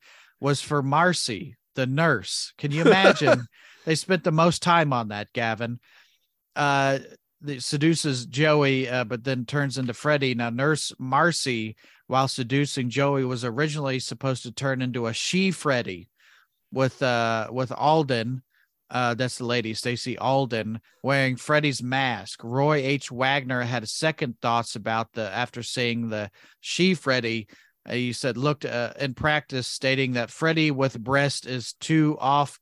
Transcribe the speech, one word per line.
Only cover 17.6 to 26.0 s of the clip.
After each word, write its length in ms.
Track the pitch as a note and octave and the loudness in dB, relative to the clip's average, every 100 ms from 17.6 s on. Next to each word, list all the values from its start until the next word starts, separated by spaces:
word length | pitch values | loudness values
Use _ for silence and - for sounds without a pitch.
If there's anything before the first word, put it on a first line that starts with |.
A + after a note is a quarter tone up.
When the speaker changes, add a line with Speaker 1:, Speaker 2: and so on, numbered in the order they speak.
| B2+ | -4
Speaker 1:
Alden. 720 | - C#3+ D#3+ C#3+ B2 A2+ B2+ - _ _ _ _ | 0 2 4 2 0 -2 -6 -10 _ _ _ _
Uh, 240 | B2 B2 | -2 0
that's 240 | A#2 B2+ - | 0 -2 -4
the 60 | |
lady, 280 | A#2+ A#2+ A2 | -2 -2 -2
Stacy 460 | A2 B2 A#2+ - A2+ | -4 -4 -4 -6 -4
Alden, 640 | A#2 C3+ C3+ A2+ G#2 A2 - _ | 0 2 0 -2 -4 -8 -12 _
wearing 340 | A#2+ C#3 C3 B2 | 0 2 2 -2
Freddy's 460 | - D3+ D3 B2+ | 0 2 2 -2
mask. 580 | B2+ C3 C3+ A2 A2+ - | -2 0 0 -2 -8 -14
Roy 340 | A#2 B2+ C#3+ D3+ | -4 0 2 2
H. 340 | C3 C#3+ - | 0 -2 -4
Wagner 500 | B2 C3 C#3+ B2+ B2+ | -2 0 0 -2 -4
had 260 | A#2+ B2 A2 | -2 -4 -4
second 520 | - D#3 D#3 C#3+ A2+ | -2 -2 -2 -6 -4
thoughts 360 | B2+ A#2 A#2 - | 0 0 0 -6
about 360 | G#2 A2+ A2+ | -4 -2 -4
the, 180 | - G#2+ | -6 -6
after 320 | G2 B2 B2 | -4 -6 -6
seeing 460 | A2+ - A#2+ A#2 | -8 -4 -2 -2